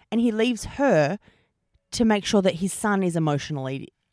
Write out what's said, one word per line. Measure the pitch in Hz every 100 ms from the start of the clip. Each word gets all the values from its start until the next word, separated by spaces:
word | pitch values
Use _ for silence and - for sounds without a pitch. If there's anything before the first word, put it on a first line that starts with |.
| _
and | 220
he | 240
leaves | 214 240 226 -
her | - 277 170 143 202 - _ _ _ _ _ _
to | - 226
make | 208 185
sure | 214
that | 190 165
his | 190
son | - 214 196
is | 185 165
emotionally | 156 147 - 151 131 135 - _ _